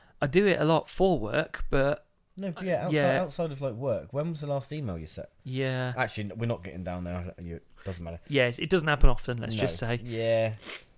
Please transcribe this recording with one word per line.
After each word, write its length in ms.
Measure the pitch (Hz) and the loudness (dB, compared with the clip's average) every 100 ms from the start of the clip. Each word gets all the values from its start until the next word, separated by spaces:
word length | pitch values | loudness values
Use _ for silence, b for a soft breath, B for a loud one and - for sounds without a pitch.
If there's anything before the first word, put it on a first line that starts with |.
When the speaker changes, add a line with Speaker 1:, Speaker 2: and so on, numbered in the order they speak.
| b b | b b
Speaker 1:
I 60 | 143 | 2
do 200 | 175 202 | 4 6
it 140 | - | 6
a 40 | |
lot 240 | 151 160 - | 4 4 2
for 300 | - 190 156 | 2 4 4
work, 460 | 104 127 160 - - | 0 0 -2 -4 0
but 360 | 139 139 - - _ _ - | 2 2 0 -6 _ _ -10
Speaker 2:
No, 140 | 190 | -8
but 100 | 160 | -4
Speaker 1:
Uh, 40 | 185 | -2
Speaker 2:
yeah, 180 | 165 151 | 0 2
outside, 60 | |
Speaker 1:
yeah. 260 | 151 139 135 | 2 4 2
Speaker 2:
outside 300 | 175 139 165 | 0 -4 -4
of, 80 | 139 | -4
like, 140 | 139 | -6
work. 380 | 110 135 101 71 | -4 -2 -2 -2
When 180 | 139 160 | -4 -4
was 100 | 156 | -4
the 60 | 147 | -4
last 240 | 139 127 | -4 -4
email 260 | 151 127 82 | -6 -6 -6
you 80 | 78 | -8
sent? 220 | - - _ | -12 -14 _
Speaker 1:
Yeah. 480 | 131 127 131 127 127 127 | -8 -4 -2 -2 -4 -2
Speaker 2:
Actually, 340 | 123 - 101 | -2 -4 -8
n-, 60 | 101 | -4
we're 80 | 117 | -2
not 180 | 104 | -2
getting 180 | 87 80 | -6 -10
down 200 | 90 90 | -6 -6
there. 280 | 87 90 87 - | -6 -6 -8 -10
You, 200 | 85 82 - - | -12 -12 -14 -14
doesn't 180 | - 85 | -10 -10
matter. 180 | 82 85 - | -10 -12 -4
Speaker 1:
Yes, 300 | 139 123 120 | 0 0 0
it 120 | 147 | 0
doesn't 180 | 185 156 | 0 2
happen 200 | 143 139 | 8 8
often, 300 | 127 - 120 | 8 2 -6
let's 160 | 113 | -4
Speaker 2:
No. 60 | 110 | -2
Speaker 1:
just 160 | 104 - | -2 -2
say. 220 | 117 120 | -4 -4
Speaker 2:
Yeah. 520 | 120 113 113 113 113 107 B B B | -4 -2 2 2 2 -2 B B B